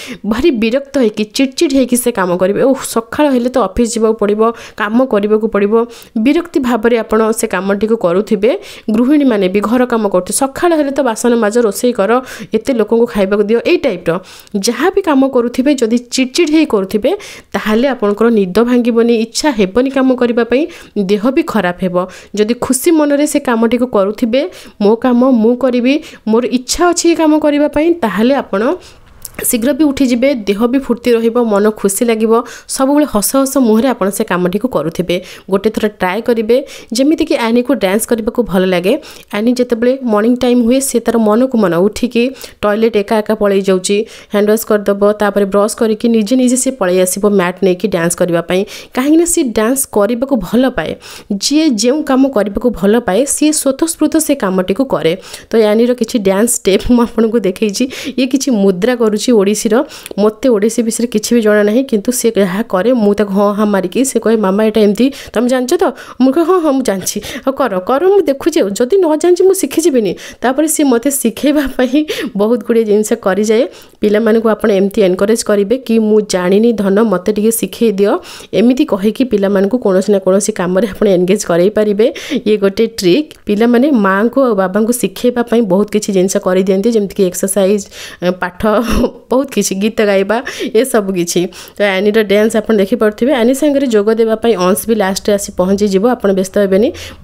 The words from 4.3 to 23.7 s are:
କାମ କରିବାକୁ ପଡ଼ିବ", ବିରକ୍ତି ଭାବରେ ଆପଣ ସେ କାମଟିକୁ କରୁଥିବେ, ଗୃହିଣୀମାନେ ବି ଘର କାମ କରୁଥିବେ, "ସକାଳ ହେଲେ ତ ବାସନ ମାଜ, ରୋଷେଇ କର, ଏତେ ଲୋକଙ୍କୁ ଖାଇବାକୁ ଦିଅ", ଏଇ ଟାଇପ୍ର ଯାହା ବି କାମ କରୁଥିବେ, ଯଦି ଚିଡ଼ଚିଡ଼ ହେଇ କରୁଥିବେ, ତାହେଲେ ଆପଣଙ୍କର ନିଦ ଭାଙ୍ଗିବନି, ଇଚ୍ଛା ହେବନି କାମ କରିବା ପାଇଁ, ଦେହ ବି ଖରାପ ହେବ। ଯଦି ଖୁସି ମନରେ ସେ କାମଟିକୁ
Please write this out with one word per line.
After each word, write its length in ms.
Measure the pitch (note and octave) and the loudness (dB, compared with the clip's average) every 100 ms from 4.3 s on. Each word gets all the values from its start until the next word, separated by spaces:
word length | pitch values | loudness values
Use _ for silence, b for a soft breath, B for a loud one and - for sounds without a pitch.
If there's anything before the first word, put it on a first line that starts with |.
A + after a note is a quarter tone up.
| G#3 A3+ A3+ B - | 0 0 -2 B -8
କାମ 280 | G#3 A3+ | -2 0
କରିବାକୁ 420 | C4 G#3 G#3 G#3+ A3 | 0 0 0 0 0
ପଡ଼ିବ", 260 | G3+ G3+ A3+ A#3+ B B A3 | 0 0 0 -2 B B -2
ବିରକ୍ତି 420 | A3+ D4+ E4+ E4 | 0 0 0 -2
ଭାବରେ 380 | B3 A#3 A#3 A#3 | 0 0 0 0
ଆପଣ 320 | A3 A3 A3 | 0 0 0
ସେ 160 | A3 A3 | -2 -4
କାମଟିକୁ 500 | F3+ G3 G3+ G#3+ A3 | -4 -2 -2 0 0
କରୁଥିବେ, 540 | F3 F3+ G#3+ G3+ G#3+ G4 B B - | 0 0 0 0 0 -2 B B -2
ଗୃହିଣୀମାନେ 580 | G#3+ B3 D4+ C4+ G#3+ F#3 | 0 2 2 2 2 0
ବି 120 | G3+ | 0
ଘର 260 | G#3 B3+ B3 | 0 0 0
କାମ 220 | A3+ G#3 | 0 0
କରୁଥିବେ, 280 | F3+ F3+ G#3 | -2 -2 -2
"ସକାଳ 340 | C4+ - F4 D#4+ | -4 -2 0 2
ହେଲେ 140 | C#4 | 0
ତ 100 | C#4 | -2
ବାସନ 320 | C4 A3 A#3+ | -2 0 0
ମାଜ, 240 | A#3+ G#3 A3+ | 2 2 2
ରୋଷେଇ 340 | A3+ G3 B3 | 0 0 -2
କର, 200 | A3+ G3 B3 B3+ B G#3 | 0 0 0 -4 B -6
ଏତେ 200 | A3+ C4 | -4 0
ଲୋକଙ୍କୁ 340 | B3 G#3 A#3 A#3 | -2 0 2 0
ଖାଇବାକୁ 360 | G#3 F#3+ G#3 | 0 0 0
ଦିଅ", 160 | G3+ A#3 - | 0 0 0
ଏଇ 100 | E4+ | 0
ଟାଇପ୍ର 360 | C4+ F#3 - E3+ B B B G3+ | 0 -4 -4 -6 B B B -4
ଯାହା 340 | G#3 A#3 E4+ | -2 0 0
ବି 100 | G4 | 0
କାମ 260 | F4+ C4+ C4+ | 2 2 2
କରୁଥିବେ, 460 | B3+ A#3+ B3 C4 | 2 0 0 0
ଯଦି 240 | C4 A3+ A#3+ | 0 0 0
ଚିଡ଼ଚିଡ଼ 520 | - - B3+ - D#4+ | -2 -4 -2 0 2
ହେଇ 140 | D#4 | 2
କରୁଥିବେ, 460 | D4 G#3+ F#3+ G#3+ A#3+ G4+ B B - | 2 0 -2 -2 -2 -2 B B -10
ତାହେଲେ 360 | G3 G3+ G#3+ C#4 | -6 0 0 0
ଆପଣଙ୍କର 380 | A#3+ G#3 G#3 A3+ | 0 -2 0 2
ନିଦ 280 | A3 F#3 G#3 | 2 2 0
ଭାଙ୍ଗିବନି, 500 | A#3+ B3 A#3+ A#3 A#3 | 2 2 2 2 2
ଇଚ୍ଛା 340 | A#3 A3+ - D4+ | 2 -2 -2 -2
ହେବନି 400 | A3 F#3 A#3+ C4 | 0 0 0 0
କାମ 240 | C4+ C4 | 2 0
କରିବା 300 | B3+ A#3+ A#3 | 2 0 0
ପାଇଁ, 180 | A3+ B3+ E4 B B G#3 | 0 0 -2 B B -4
ଦେହ 240 | F#3+ G#3 A#3 | 0 0 0
ବି 120 | E4 | 0
ଖରାପ 340 | E4 G#3+ F3+ F3+ | 0 0 -2 -2
ହେବ। 160 | F#3 F3 F3+ B B | -2 -2 -4 B B
ଯଦି 200 | G#3 G#3+ | -2 -2
ଖୁସି 360 | A#3+ - B3+ F4 | -2 -2 0 2
ମନରେ 360 | D#4+ D4 C#4+ D4 | 2 2 2 0
ସେ 120 | D4 | -2
କାମଟିକୁ 480 | C4+ A3+ A#3 | 0 0 2